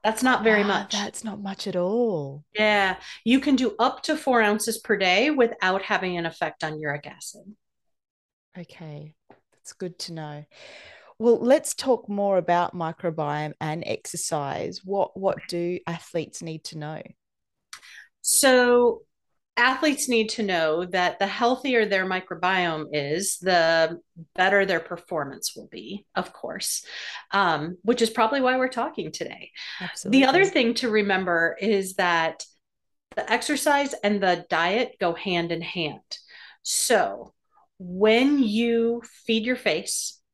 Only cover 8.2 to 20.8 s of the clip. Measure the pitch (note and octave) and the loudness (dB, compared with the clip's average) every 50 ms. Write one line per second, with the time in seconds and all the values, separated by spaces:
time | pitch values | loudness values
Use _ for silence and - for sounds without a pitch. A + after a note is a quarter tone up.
8.2 | _ _ _ _ _ _ _ F#3 E3+ _ - - E3+ D#3 D3 D3 D3+ D#3 _ _ | _ _ _ _ _ _ _ -18 -16 _ -18 -18 -16 -14 -14 -14 -16 -18 _ _
9.2 | _ _ - _ _ _ _ _ _ - - _ F#3+ F3 F3 - - - E3 D#3+ | _ _ -20 _ _ _ _ _ _ -20 -12 _ -10 -10 -10 -12 -12 -12 -10 -12
10.2 | D#3 D3+ D3 D3 D3+ _ _ - - - - - - - - - - - - _ | -12 -12 -12 -14 -16 _ _ -20 -20 -20 -20 -20 -20 -20 -20 -20 -20 -20 -8 _
11.2 | A3 A#3+ A#3 - - B3 C4+ D#4+ D#4 - - - - C4 A#3+ G#3+ - - G3+ G3+ | 4 4 4 6 6 4 4 4 4 -4 -8 -4 0 0 0 0 0 -6 -2 0
12.2 | G3+ G3+ G3 F#3 E3+ F3 F3 F3 F3 - - F3+ E3 D#3+ E3+ _ - E3+ D#3+ D#3+ | 2 2 2 2 4 4 2 2 2 0 -2 -6 -6 -6 -6 _ -6 -6 -4 -2
13.2 | D3+ D3 D3+ D3+ D3+ D3+ - _ - D#3 D#3 E3 - - - - - - - E3+ | -4 -2 -2 -4 -4 -6 -8 _ -6 -6 -6 -6 -4 -6 -6 -6 -6 -12 -10 -8
14.2 | - - E3 D3+ C#3+ C#3 - - - - F3+ F#3 - F#3 G3+ G3 - - _ F#3+ | -6 -4 -2 -2 -2 -4 -4 -4 -6 -6 -8 -12 -8 -4 -2 -2 -2 -2 _ -2
15.2 | F#3+ F#3+ - - - - F3 E3+ E3+ F3 F3+ - _ F3 E3+ E3 - - - E3+ | -2 -2 -2 -2 -8 -8 -6 -4 -4 -4 -4 -6 _ -8 -10 -10 -12 -6 -6 -6
16.2 | D3 - - - F3 E3 D#3+ D#3+ _ - E3 D#3+ D3 D3+ D#3 - - - - _ | -6 -6 -12 -12 -12 -10 -12 -12 _ -14 -12 -10 -10 -10 -10 -12 -14 -16 -20 _
17.2 | _ _ _ _ _ _ _ _ _ _ - - - - - - - _ _ _ | _ _ _ _ _ _ _ _ _ _ -20 -20 -20 -20 -20 -20 -20 _ _ _
18.2 | - - - - C#4+ C4 B3+ B3 B3 B3 B3 A#3+ B3 A#3+ A3+ - - _ _ _ | -4 0 0 4 6 6 6 6 6 6 4 4 4 4 2 -2 -12 _ _ _
19.2 | _ _ _ _ _ _ _ A#3+ A#3+ C4 C4 C4 - D4+ C4+ - - C4 A#3+ A3+ | _ _ _ _ _ _ _ 2 2 2 2 2 0 0 0 0 -2 0 2 0
20.2 | A3 A3 - - G#3+ G3 F#3 E3+ E3 D#3 D#3 E3+ | 0 0 -2 -4 -2 0 0 2 2 2 0 -2